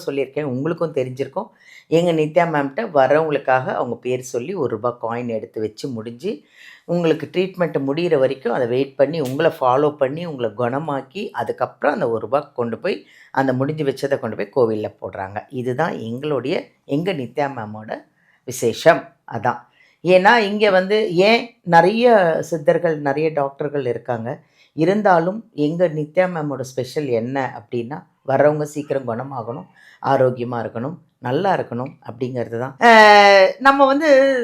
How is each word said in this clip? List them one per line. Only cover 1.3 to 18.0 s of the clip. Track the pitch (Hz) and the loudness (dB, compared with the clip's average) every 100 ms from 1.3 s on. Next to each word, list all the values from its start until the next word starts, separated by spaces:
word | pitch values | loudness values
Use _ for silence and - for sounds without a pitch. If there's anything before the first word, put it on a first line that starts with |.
| - 214 _ _ - - | -8 -12 _ _ -20 -2
எங்க | 160 175 | 0 2
நித்யா | 160 151 160 170 | 0 0 0 0
மேம்கிட்ட | 151 139 135 226 | 0 -2 -4 -2
வரவங்களுக்காக | 147 131 147 160 143 - 127 143 | 2 4 4 2 -2 0 0 0
அவங்க | - 127 117 | -4 -6 -6
பேர் | 120 127 | -4 -6
சொல்லி | 127 127 131 | -6 -8 -6
ஒரு | 196 123 113 | -4 -4 -4
ரூபாய் | 120 120 | -6 -6
காயின் | 113 117 123 | -6 -6 -6
எடுத்து | 110 - - | -8 -8 -8
வச்சு | 107 107 143 | -8 -8 -10
முடிஞ்சு, | 117 110 120 170 277 _ _ - - - | -10 -12 -10 -10 -10 _ _ -20 -16 -6
உங்களுக்கு | 175 165 151 147 | -2 0 0 -2
ட்ரீட்மெண்ட் | 180 185 185 170 151 139 | -4 -4 -2 -2 -2 -4
முடியிற | 139 175 156 | -2 0 2
வரைக்கும் | 131 135 233 | 2 0 -4
அதை | 220 120 | -2 0
வெயிட் | 123 135 - | 0 -2 0
பண்ணி, | 139 165 | 0 0
உங்களை | 127 135 165 - | -4 0 0 2
ஃபாலோ | 131 127 147 147 | 2 2 2 0
பண்ணி, | 131 151 175 | -4 -4 -8
உங்களை | 139 117 104 | -6 -6 -4
குணமாக்கி, | 123 131 160 139 131 190 214 | -4 -2 -4 -6 -8 -10 -8
அதுக்கப்புறம் | 117 117 117 123 - 262 | -6 -6 -6 -8 -4 -2
அந்த | 302 135 | 0 -2
ஒரு | 113 | -4
ரூபாய் | - 139 - - | -4 -4 -4 -6
கொண்டு | 117 113 | -6 -6
போய், | 175 220 - _ _ | -6 -8 -10 _ _
அந்த | - 135 | -2 -2
முடிஞ்சு | 127 139 156 | 0 -2 -4
வச்சதை | 139 120 139 135 | -4 -4 -2 -4
கொண்டு | 117 110 | -4 -8
போய் | 104 - 117 | -4 0 0
கோவில்ல | 110 107 - | 0 -6 -10
போடுறாங்க. | 104 98 95 104 - | -14 -10 -10 -10 -12
இதுதான் | 131 123 127 170 - | -8 -6 -4 -4 -6
எங்களுடைய, | 113 120 151 139 123 175 - _ - | -10 -10 -6 -6 -4 -6 -8 _ -8
எங்க | 139 175 | -6 -4
நித்யா | 170 120 - 143 131 | -6 -8 -6 -6 -6
மேமோட | 107 107 107 - | -12 -12 -12 -14